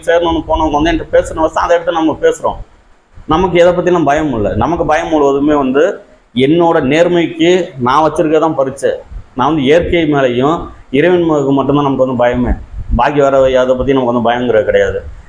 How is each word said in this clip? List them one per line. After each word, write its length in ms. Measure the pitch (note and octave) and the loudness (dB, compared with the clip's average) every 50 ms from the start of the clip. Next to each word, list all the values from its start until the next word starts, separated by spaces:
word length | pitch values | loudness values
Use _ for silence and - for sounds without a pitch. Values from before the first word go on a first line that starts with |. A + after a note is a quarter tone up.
சேரணும்னு 420 | - E3+ E3+ E3+ E3+ E3 E3 D#3 D3+ | 0 0 0 2 2 0 -2 -2 -2
போனவங்க 340 | - D#3+ D#3+ D#3 D3+ D3 | -2 -2 -2 0 0 0
வந்து 140 | C#3+ D#3 E3+ | 0 0 0
என்கிட்ட 240 | E3 D#3 D3+ - - | -2 -4 -4 -2 0
பேசுன 260 | E3+ F3 F3 F#3 D#3+ | 0 0 -2 -2 -2
வருஷம் 220 | D#3 E3 - - F3+ | -2 -2 -2 -2 0
அதை 100 | E3+ E3+ | 0 0
எடுத்து 240 | F3 E3+ F3 E3+ E3 | 0 0 -2 -2 -2
நம்ம 180 | D#3+ D#3 B2+ A#2 | -2 -2 -2 0
பேசுறோம். 380 | D#3+ D#3+ D3+ - - A2 G2+ - - - - _ _ _ _ _ _ _ - - - | -2 -2 -2 -2 -6 -8 -8 -8 -12 -18 -20 _ _ _ _ _ _ _ -20 -10 -6
நமக்கு 340 | - D#3 E3 F#3+ F3+ F3 F3 | -2 -2 0 0 2 2 4
எதை 140 | E3+ F#3 F3 | 4 4 2
பத்தியும் 300 | F3+ E3 F3+ F3+ E3+ D3+ | 2 0 0 0 2 2
பயம் 300 | C#3 C#3+ D#3 D#3 D3 B2 | 0 0 0 -2 -2 -2
இல்ல. 220 | A2 G2+ F#2+ - | -2 -2 -2 -2
நமக்கு 300 | G#2 A#2+ C#3+ F3 - D#3+ | -2 -2 -2 -2 -2 -2
பயம் 220 | D3 D3+ E3 E3+ | 0 -2 -2 -2
முழுவதுமே 480 | E3+ D#3+ D3+ C#3 C#3 C#3 C#3+ C#3+ D3+ D3 | 0 0 2 2 2 2 2 2 2 2
வந்து 440 | C#3+ C3+ C3 B2+ C#3 E3 G3 G3+ - - - - _ _ _ - | 2 0 0 2 2 0 0 -2 -6 -12 -20 -20 _ _ _ -2
என்னோட 460 | A#2+ C3 C#3 E3 F3 E3+ E3 E3 D#3+ | 0 2 2 4 4 2 2 2 2
நேர்மைக்கு 880 | C#3 B2+ D3 D#3+ F3 F3 F3 E3+ E3 C#3 - - E3 E3+ F3+ F#3 E3+ - - | 0 2 2 2 2 2 2 0 0 -2 -2 0 2 2 2 2 0 -4 -6
நான் 340 | C3+ A#2+ B2+ C3+ D3+ D#3+ D3+ | -4 -2 0 2 2 2 2
வச்சிருக்கதான் 440 | D3+ F3 D#3+ D3+ D#3 D#3 D#3+ D#3+ D#3 | 0 0 0 0 2 0 0 0 0
பரீட்சை. 360 | C#3+ C3+ C3+ C3 - C3 A2 D#2 - - - - - - - - | -2 -4 -4 -4 -4 -4 -4 -4 -4 -8 -14 -16 -16 -16 -10 -6
நான் 140 | B2+ B2 | -2 -2
வந்து 140 | C#3+ D#3+ D3+ | 0 0 0
இயற்கை 520 | C3 C3 D3+ E3+ E3 - F3 F3 D#3+ D3+ D3 | 2 2 2 2 2 -2 -4 -2 -2 0 0
மேலையும் 540 | C#3 C3+ B2 A#2+ B2 C3 D3+ E3+ E3+ - - - - - - | 0 0 0 0 0 0 0 -2 -2 -6 -12 -16 -20 -8 -4
இறைவன் 380 | C3 C#3 D#3 F3+ F3+ F3 E3+ D#3+ | 0 2 2 2 2 2 2 0
மேலுக்கு 220 | D#3 D3 C3+ C3+ | 0 0 0 0
மட்டும்தான் 320 | C#3 C3+ B2+ C3+ C#3+ D3 C#3+ | 0 0 0 2 0 0 0
நமக்கு 320 | C#3 C3+ B2 C3 C3 B2+ | 0 0 0 0 0 0
வந்து 80 | A#2+ A#2+ | 0 0
பயமே. 340 | A#2+ B2 B2 B2 A2+ - - - - - - - - - | 0 0 0 -2 -2 -2 -4 -8 -12 -12 -10 -6 -2 0
பாக்கி 240 | A#2+ B2+ C#3+ D3 C#3+ | 0 0 0 2 2
வேற 300 | C#3 C#3 C3+ C3+ C3 C3 | 2 2 4 2 2 2
எதை 260 | B2+ B2+ B2+ B2+ B2+ | 2 2 2 2 0
பத்தியும் 180 | B2 B2+ C3+ C#3 | 0 0 0 0
நமக்கு 200 | C3+ B2 A#2+ A#2+ | 0 0 0 0
வந்து 160 | B2 A2+ A#2 | 0 0 0
பயங்கிறது 340 | B2 B2 B2 A#2+ A2 G#2+ G2 | 0 0 0 0 0 2 2
கிடையாது. 380 | G#2 G2+ G2+ G2 F#2+ F#2+ G2 - - - - - | 2 2 0 0 0 -4 -6 -8 -12 -16 -18 -18